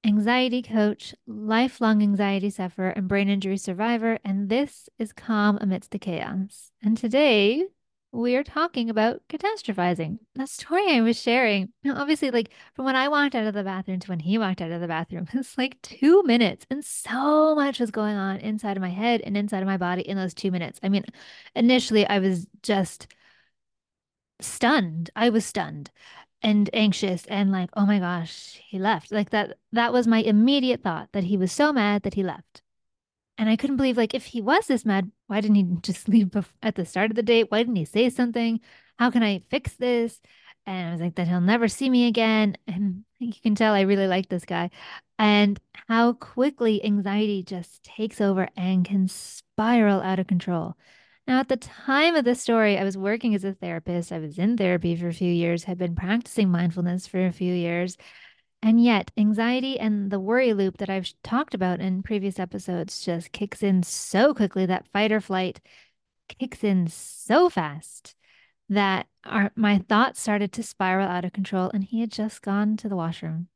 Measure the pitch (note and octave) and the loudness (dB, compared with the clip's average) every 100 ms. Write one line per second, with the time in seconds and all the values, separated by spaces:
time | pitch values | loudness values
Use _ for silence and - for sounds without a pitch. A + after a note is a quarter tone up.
0 | G#3+ G#3 G#3+ B3 B3+ B3 B3 A3 G#3 - | 2 2 2 2 2 -2 -2 2 2 0
1 | - - - G#3+ G#3+ A3 B3 - A3+ G#3+ | -10 -18 -14 -10 -2 0 0 0 2 4
2 | G#3 G3+ G3+ G3 G3+ G3 F#3 - F#3 G3 | 4 2 2 0 -2 -4 -8 -4 -4 -2
3 | F#3 G3 G3 G3+ F#3+ G3 - F3+ A3 A#3 | -2 0 2 0 -2 -4 -4 -4 -2 0
4 | A3+ A3+ G#3 G3 G3+ A#3 C#4+ - - _ | 0 -2 -2 -4 0 0 -2 -6 -20 _
5 | A3 - - A3 G#3 G3+ G3+ F#3 - G3 | -10 -10 -4 2 2 2 0 -4 -6 -10
6 | - E3 - F#3+ G3 - - _ G#3+ A3 | -6 -6 -4 -6 -6 -10 -20 _ -2 0
7 | A#3 B3+ D4 G#3+ G3+ C4 F#4+ _ _ _ | 0 2 4 4 4 2 -2 _ _ _
8 | _ A#3+ A#3+ B3 C#4+ - E4+ C4+ A3+ G#3+ | _ -4 0 0 -2 -4 -2 -2 -2 0
9 | A3 B3 _ D#4 G#4 A4 - F#3+ F3 F3 | 0 -2 _ -6 -4 -4 -6 -2 0 -2
10 | D#3+ G#3+ _ B3 C4+ - - F4 G4+ C4+ | -4 -8 _ -10 -10 -10 -2 0 2 4
11 | A3+ A#3 - A#3+ A#3+ G3+ F#3+ _ C#4 C4+ | 4 2 0 2 2 0 -2 _ -4 -2
12 | C#4+ D#4 C#4 A#3+ A3 - - - C4 C4 | 0 0 2 0 -2 -10 -20 -6 -2 0
13 | C4+ D4 C#4+ B3+ G#3+ G#3 F#3+ F#3+ F#3+ F#3 | 2 2 0 0 -2 -2 -6 -6 -6 -6
14 | F#3 F3+ D#3 A3 G3+ F#3 E3 E3+ E3+ D#3+ | -6 -6 0 0 0 -2 -4 -6 -4 -4
15 | E3+ F3 F3 B3+ B3+ - C4 - - - | -6 -8 -6 -6 -6 -4 -4 -6 -20 0
16 | C#4 F#4 F4 A#3+ G#3 F#3+ - C4+ - - | 6 6 6 4 2 0 -8 -8 -8 -10
17 | - B3 C#4+ D4+ D#4 D4+ C#4 - A#3 A3+ | -6 -2 2 4 4 2 0 -2 -4 -2
18 | G#3+ G#3 F#3+ F#3+ G#3+ G#3+ G#3+ G3 F#3 F3+ | -2 -2 -4 -4 -6 -4 -4 -4 -4 -2
19 | A#3 A#3 - G3+ G#3 G3 F#3+ G3 F3+ F3+ | 0 0 0 -2 -2 -2 -2 -2 -2 -4
20 | - G3 F#3 - G3 F3+ E3 - F#3+ G3 | -4 -4 -4 -4 -4 -2 -6 -6 0 0
21 | - - - - - - A#3 B3+ B3 G#3+ | -2 -16 -20 -20 -10 2 4 4 4 2
22 | G3+ G3+ F#3+ F3+ F3+ _ - G3+ F3+ - | 4 2 2 0 -4 _ -2 0 -2 -6
23 | - _ _ _ _ _ _ _ _ _ | -20 _ _ _ _ _ _ _ _ _
24 | _ _ _ _ - - A#3+ D4 F3+ D#3+ | _ _ _ _ -12 -2 2 2 0 -4
25 | E3 - A#3 A3 - - D#3+ D3 C#3+ _ | -8 0 2 2 -2 -6 -8 -10 -14 _
26 | - - - _ A3 G#3 G3+ A#3 G#3+ F#3 | -20 -20 -20 _ 2 4 2 2 2 2
27 | G3 F3+ - G3+ G3 F#3+ F3 - G3+ G#3 | -2 -4 -4 -2 0 0 -4 0 2 2
28 | F3+ F3+ E3 - - - _ G3 G3 G3 | 0 -4 -6 -12 -18 -20 _ -4 -2 -2
29 | - G#3 G#3 G#3+ G3+ - _ A3 A#3+ B3 | -2 -4 -2 -2 -4 -10 _ -2 2 2
30 | A3+ A3 G#3+ G#3 A#3 C#4+ B3+ A#3+ G3 D#3+ | 4 2 4 4 4 4 2 0 -2 -6
31 | - G3+ F3+ G3+ F#3 - D4 C#4 G#3 G#3 | -6 -4 -2 0 0 2 2 2 0 0
32 | G3 G3+ F#3 - - - _ _ _ _ | -2 -4 -4 -6 -16 -20 _ _ _ _
33 | _ _ _ - A3 A3+ C#4 C4+ C4+ A#3+ | _ _ _ -2 2 2 2 2 2 2
34 | A3 A3+ - A#3+ G3+ E4+ A4+ B3 A3 G3 | 0 -2 -6 -6 2 0 2 0 2 0
35 | F#3 _ _ G#3 G#3+ G#3 F3+ F3 - F3 | -2 _ _ -2 4 4 4 -2 -4 -6
36 | - A3+ G3 G3+ F3+ _ A3 - E3 F#3 | 4 4 4 -2 -6 _ -6 -4 -4 -2
37 | G#3+ A3 A3+ A3+ A3 G#3+ A#3 G#3 D3+ G#3+ | 0 0 2 2 4 0 0 -2 -2 2
38 | B3 B3 B3 A#3 A#3 A3+ _ - _ - | 0 2 -2 0 -2 -2 _ -20 _ -2
39 | B3 A#3+ A3 G3 _ C4 - - B3 A#3+ | 2 2 2 0 _ -6 -6 -4 0 0
40 | A#3 - _ _ - - - F#3+ E3+ E3+ | 0 -6 _ _ -20 -20 -10 -6 -6 -4
41 | E3+ E3 F3 F3 F3 A#3 A3+ - C4+ B3 | -4 -2 0 2 2 2 0 0 2 4
42 | A#3+ A3+ A3 A3 G#3+ - - F3+ G3+ F#3 | 4 2 2 2 2 -2 -8 -4 -4 -4
43 | G#3+ _ A#3+ - A3+ G#3 A3 G#3 F#3+ G3 | -14 _ -10 -4 -2 2 2 4 4 2
44 | F#3+ F#3 F#3+ F3 - E3+ F3 - - - | 2 0 -2 -6 -4 -4 -4 -8 -20 -20
45 | _ - G#3+ G#3 G#3 G3+ _ - - A3+ | _ 0 4 6 4 0 _ -20 -2 2
46 | A#3 B3 - - C4+ C#4 A3+ G#3 G#3+ G#3 | 2 0 -8 0 0 2 0 2 2 0
47 | G3 G#3 G#3+ G3 F3+ F3+ E3+ - - - | 0 0 0 -2 -6 -10 -10 -18 -20 -8
48 | A3 - G3+ F#3+ F#3 - F3+ F#3 F3+ G3 | -8 0 0 2 -2 -2 0 2 2 2
49 | F#3 - - - _ - A3 A#3+ G#3+ G3 | 0 -4 -14 -18 _ -2 2 4 4 2
50 | F#3+ F#3 F#3 F3+ F#3 F3 E3 - _ _ | 0 -2 0 -2 0 -4 -4 -10 _ _
51 | _ _ - B3+ C4 C4 - - - C4+ | _ _ -2 0 0 -4 -4 -12 -2 2
52 | E4 E4 A#3+ B3 - A#3 G#3+ G3 G3 F#3+ | 4 4 2 0 2 4 4 2 0 -2
53 | G3 A3+ A#3+ G3+ G3 F#3+ F3 E3 E3 F3 | -2 -2 0 0 -2 -6 -8 -6 -4 -4
54 | E3+ E3 D#3 D#3+ G3 A#3+ F#3 F3+ E3+ E3+ | -4 -8 -8 -2 0 2 2 2 0 -2
55 | F3 E3 F3+ F3 E3+ E3+ F3+ F3+ F3+ E3+ | -4 -2 0 2 0 -2 -4 -6 -4 -4
56 | F3+ A3+ - - G3 F3 F3 F3 F3 F#3 | -2 -2 -2 0 2 2 0 0 -2 -4
57 | - F#3+ F#3 E3+ F3+ F3+ E3+ E3+ F3+ - | -4 -2 -2 -2 -2 -2 -2 -2 -4 -8
58 | - - - _ _ _ A3 A3+ A#3+ G#3+ | -20 -20 -20 _ _ _ 2 6 6 4
59 | - - G#3+ G#3+ A3+ B3+ C4+ C4+ A3 G#3 | 0 0 0 2 0 -2 -2 -4 -2 -2
60 | G3 G3 F#3+ A#3+ B3+ G3+ G3 - G3 F#3+ | -2 -4 0 2 2 2 0 -2 -6 -4
61 | F3+ - - A#3+ D4+ G3 F#3 F3 F#3+ F#3 | -6 -14 -4 -4 -2 -2 -2 -2 -4 -4
62 | F#3+ G#3 G3 F#3+ F3+ G3 - F3 E3 - | -4 -4 -4 -6 -8 -8 -6 -6 -6 -8
63 | - E3+ E3+ - G3+ - G3+ F#3 F3 - | -4 -6 -6 -8 -8 -4 0 2 0 -6
64 | - G3 C#4 C#4+ G3 F#3+ F#3 F#3 - G3+ | -4 2 2 4 -2 0 -2 -2 -4 -2
65 | G#3+ G#3+ - F#3 F#3 - _ - _ _ | 0 0 -2 -4 -4 -8 _ -20 _ _
66 | _ _ _ - B3+ - G#3 F#3+ E3 - | _ _ _ -10 -10 -4 0 2 0 -4
67 | - - - C4+ F4+ G3 D3+ D3 - - | -14 -14 0 4 4 2 -6 -8 -16 -20
68 | - _ _ _ _ _ _ G3+ G3 F#3+ | -20 _ _ _ _ _ _ 0 2 0
69 | - _ - A3 G3+ - G#3+ G3+ F#3 G#3+ | -4 _ -6 -2 -2 2 2 2 2 2
70 | B3+ - - G#3 G3+ G#3+ A3+ - F#3 F#3+ | 2 0 -4 -2 -2 -6 -10 -4 0 0
71 | G3 F3+ F3+ - F#3+ F#3+ F#3 G#3+ G3 A3+ | 0 -2 -4 -4 -4 -2 -2 -2 -4 -4
72 | A3+ - G#3+ - - G3 G#3+ G#3+ G#3+ F#3+ | -4 -4 -6 -6 -4 0 0 -2 -4 -4
73 | E3 E3+ D#3+ D#3+ F3 | -4 -6 -6 -8 -10